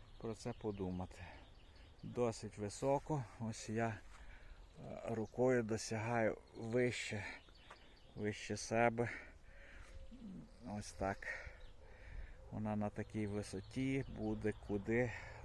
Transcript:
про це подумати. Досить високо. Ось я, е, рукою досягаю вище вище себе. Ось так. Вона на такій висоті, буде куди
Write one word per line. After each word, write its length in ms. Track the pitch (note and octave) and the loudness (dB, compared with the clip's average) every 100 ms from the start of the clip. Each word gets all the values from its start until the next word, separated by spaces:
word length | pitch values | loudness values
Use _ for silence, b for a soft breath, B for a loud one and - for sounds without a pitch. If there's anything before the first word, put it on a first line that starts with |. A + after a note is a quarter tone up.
| B - | B -8
про 180 | A#2 G#2+ | -4 -4
це 180 | B2 | -4
подумати. 720 | - A2 G2+ F#2 F2+ F2+ - F2 B B B B B B B | -2 -2 0 0 0 -4 -6 -12 B B B B B B B
Досить 540 | G#2+ A2+ A#2+ - G#2+ G2+ | -6 2 2 2 -6 -4
високо. 680 | G#2 - C3+ C#3 - D#3 A#2 B | -4 0 2 2 4 0 0 B
Ось 300 | A2+ A#2 - | -4 -4 -2
я, 180 | A2 A2+ | 2 2
е, 1120 | G#2 - - - - - - - - - - - | 0 -8 -14 -14 -14 -14 -14 -16 -12 -10 -6 -2
рукою 540 | A2 G#2+ - B2+ B2+ | 0 0 6 8 8
досягаю 760 | A2 A2 - A2 A2+ A#2 G#2+ - - - | 6 0 2 0 4 6 6 4 -6 -8
вище 680 | A2+ B2 B2 - - G#2+ G2 B - B B B B B - - | 2 4 6 4 -2 -2 -4 B -14 B B B B B -14 -2
вище 420 | G#2 G#2 - G#2 | 0 0 -2 -4
себе. 520 | - A2+ A#2+ A#2 A#2 B B B B B B B B B - B3 G3+ F#3 - - - | 2 8 8 6 0 B B B B B B B B B -12 -10 -10 -10 -12 -12 -6
Ось 240 | G#2 - | -4 -4
так. 360 | - F#2+ G2+ - B B B B - B B B B B B - | 0 0 0 -2 B B B B -14 B B B B B B -8
Вона 240 | G#2 G#2+ G#2 | -2 0 2
на 140 | G#2 | 0
такій 380 | - G#2 G#2+ G#2 | 0 -2 0 0
висоті, 800 | G#2 G2+ F#2+ - C3 C3 C3+ B2+ | 0 -2 -4 -4 0 2 2 0
буде 460 | - G#2+ G#2+ G#2+ G#2 - | -2 0 2 2 0 0
куди 440 | G#2 G2 A#2 B2 B B B | 0 4 6 6 B B B